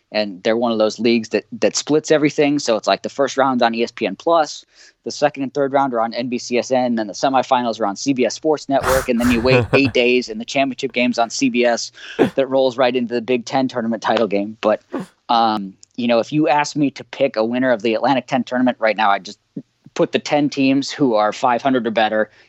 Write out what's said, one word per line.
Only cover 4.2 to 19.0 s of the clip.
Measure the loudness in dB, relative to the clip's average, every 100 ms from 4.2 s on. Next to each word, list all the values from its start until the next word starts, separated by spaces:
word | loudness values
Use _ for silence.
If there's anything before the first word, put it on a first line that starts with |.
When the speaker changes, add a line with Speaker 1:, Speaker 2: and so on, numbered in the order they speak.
| 0 2 0 -4 -18 _ -20 _ -12
Speaker 1:
the |
second | -2 -2 -2
and | -6
third | -2 0
round | 2 0
are | 0
on | -2
N | -2 -4
B | -6
C | -2 -2
S | 0
N, | 0 0 -2
then | -4
the |
semifinals | -2 0 0 2 0 0 -2
are | -4
on | -4
C | -2
B | 0
S | 0 0
Sports | -2 -2 0
Network, | -2 2 0 0
and | 0
then | 2
you | 2
wait | 4 2 4
Speaker 2:
<laughs> |
Speaker 1:
eight | 2 2
days | 2 2 2 0
and | -8
the | -6
championship | -2 -2 -2 -6
game's | -2 -2 0
on | -2
C | 0 0
B | 2 2
S | 0 -4 -14 -12 -2
that | -2 0 0
rolls | 2 2 2
right | 0 0
into | -2
the | -4
Big | -2 -2 0
Ten | -2 -2
tournament | -2 -4 -4
title | 0 0 2
game. | 0 -4 -2
But, | 0 0 _ -10 -10 _ -2
um, | 2 2 0 -6 -18 _ -6
you | 2
know, | 2
if | 2
you | 0 2
ask | 2 0 0
me | -2
to | -2 -12
pick | -2 -2 0
a |
winner | -2 0 0
of | 0
the | 0 0
Atlantic | 0 0 0
ten | -2
tournament | -2 0 0 2
right | 0
now, | 2